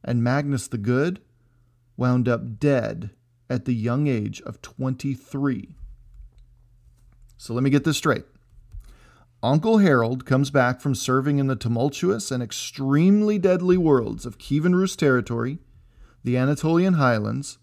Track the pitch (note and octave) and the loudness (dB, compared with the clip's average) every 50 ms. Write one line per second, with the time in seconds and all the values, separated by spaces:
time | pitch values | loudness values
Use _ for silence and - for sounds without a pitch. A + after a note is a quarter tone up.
0 | - - A#2+ A#2+ A#2 A#2+ C3 C#3+ D3 C#3+ C#3 B2 - - - A2+ G2+ A#2 B2 B2+ | -4 -2 -2 0 0 0 0 0 -2 -2 -4 -4 -4 -6 -8 -6 -2 0 0 0
1 | D3 F3 F#3 - _ _ _ _ _ _ _ _ _ _ _ _ _ _ _ - | 0 -2 -4 -8 _ _ _ _ _ _ _ _ _ _ _ _ _ _ _ -2
2 | B2 B2 B2 B2+ A#2+ B2 A#2+ A2+ - A#2+ A2 G#2 - D3 C#3 B2+ A2 A2 - - | 0 0 2 2 2 0 0 -2 -4 -10 -8 -2 0 0 2 2 -2 -4 -8 -8
3 | - G2+ _ _ _ _ _ _ _ _ B2+ B2 - - B2 A2+ G#2+ A#2 A#2+ C#3 | -10 -12 _ _ _ _ _ _ _ _ -6 -4 -2 -2 -4 -2 -2 -2 -2 0
4 | D3+ D3 C3 A2 G#2 G#2 G2 - - - G#2+ - - - - - C3 C3 B2+ B2+ | 0 0 0 -2 -2 -6 -8 -10 -14 -16 -16 -16 -20 -20 -10 -6 -4 -4 -4 -4
5 | - C#3+ C3+ B2 - - - C#3 C#3 C#3+ B2+ - - - - - - - - - | -6 -8 -8 -8 -10 -10 -6 -2 -2 -2 -2 -4 -8 -14 -18 -20 -20 -20 -20 -20
6 | - - - - - - _ - - _ _ _ _ _ _ _ _ - _ _ | -20 -20 -20 -20 -20 -20 _ -20 -20 _ _ _ _ _ _ _ _ -20 _ _
7 | _ _ _ _ - - _ _ - - A2+ B2 C3 C#3 C3+ C#3+ C#3+ D#3+ C#3+ - | _ _ _ _ -20 -20 _ _ -12 -8 -4 0 2 2 2 2 2 0 -2 0
8 | - D#3+ B2+ - - _ _ _ _ _ - - - - - - - - - _ | 0 0 0 0 -4 _ _ _ _ _ -20 -20 -20 -20 -20 -20 -20 -20 -20 _
9 | - - _ _ _ _ _ _ - A#2 C#3 D#3 D#3 G#3 A3+ G#3+ G3+ F3+ C#3 A#2+ | -20 -20 _ _ _ _ _ _ -2 0 0 2 2 4 4 4 6 6 6 4
10 | A2+ A2+ B2+ B2+ B2 - C3+ C3 C#3+ C3+ C#3+ C#3 B2 B2 B2 - - C#3+ C3 A2 | 2 0 -2 -6 -2 0 2 2 2 2 2 2 2 2 0 -2 -2 -4 -2 -2
11 | - - B2+ C3+ C3 D3 C#3+ C#3+ C3+ C3+ C3 G#2+ - A2+ A#2 A2+ B2+ D3 C#3 - | -2 0 0 0 2 0 0 0 0 0 -2 -2 -2 -2 0 0 0 -2 -2 -2
12 | - F3+ G3+ A3 G3+ - C#3 B2 A#2+ G#2+ - - - - - - C3+ C3+ C#3 D3 | -2 -2 -2 -2 -4 -6 -6 -6 -6 -8 -10 -12 -12 -12 -10 -6 -2 2 2 4
13 | E3+ F#3+ G3+ G#3 G#3 G#3 G#3+ G3+ F3 F#3 F3+ F3 F3+ F3+ F3+ F#3 E3+ D#3 C#3+ B2+ | 6 6 4 4 4 2 0 2 2 2 2 2 2 2 2 4 4 4 4 4
14 | A2+ G#2 A2 A2 - B2 G2+ _ - - C#3 D3+ D3+ F3+ F3+ F3+ F#3+ F#3 - - | 2 -2 -6 -8 -10 -14 -14 _ -6 -2 -2 2 2 2 2 2 2 0 -2 0
15 | D#3+ C#3+ C3 B2 A2+ - A#2 A#2 A#2 B2+ D3 - _ _ _ - _ _ _ _ | 2 2 2 2 0 -2 -4 -4 -4 -6 -8 -10 _ _ _ -20 _ _ _ _
16 | - - _ _ - B2 A#2+ B2+ B2+ C#3 D3 - - D#3+ E3 E3+ F3+ F#3+ F3+ D#3+ | -20 -20 _ _ -4 -2 0 0 2 0 0 0 0 0 2 2 2 2 2 4
17 | C#3 B2 A#2 G#2+ G#2 G#2+ A2+ C3 C#3+ - - _ | 4 2 2 2 0 -2 -4 -6 -8 -10 -16 _